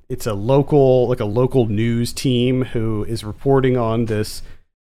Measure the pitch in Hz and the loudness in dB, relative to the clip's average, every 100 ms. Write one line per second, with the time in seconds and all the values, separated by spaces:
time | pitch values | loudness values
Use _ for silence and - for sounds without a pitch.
0 | - 127 120 101 107 139 139 151 131 127 | -12 -8 -4 -4 0 2 4 4 6 4
1 | 120 127 107 110 127 135 113 104 117 117 | 2 0 -2 0 2 2 0 0 0 0
2 | 117 - 139 123 127 127 120 120 110 107 | -2 -2 -2 0 0 0 -2 -2 -2 -2
3 | 104 113 107 - 139 135 127 123 113 113 | -4 -6 -8 -4 2 4 4 0 0 -2
4 | 113 107 107 - - - _ _ | -2 -2 -4 -8 -14 -16 _ _